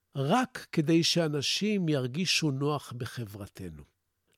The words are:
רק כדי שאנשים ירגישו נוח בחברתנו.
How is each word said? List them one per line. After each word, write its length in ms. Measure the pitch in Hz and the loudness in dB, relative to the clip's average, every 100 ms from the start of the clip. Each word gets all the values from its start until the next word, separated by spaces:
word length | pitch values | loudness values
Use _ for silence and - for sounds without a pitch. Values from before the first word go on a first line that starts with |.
| _ 143 | _ -2
רק 500 | 139 240 254 - - | 2 2 2 -4 -6
כדי 320 | - 151 165 | 0 4 4
שאנשים 840 | 160 170 160 147 - - 208 208 165 | 4 2 2 0 -2 0 0 2 2
ירגישו 640 | 147 127 143 180 - 156 | 2 0 -2 0 2 2
נוח 420 | 135 156 147 - | 2 0 -2 -4
בחברתנו. 920 | 123 117 - 107 101 101 - 92 76 71 _ _ _ _ | -8 -8 -8 -8 -10 -12 -12 -12 -12 -18 _ _ _ _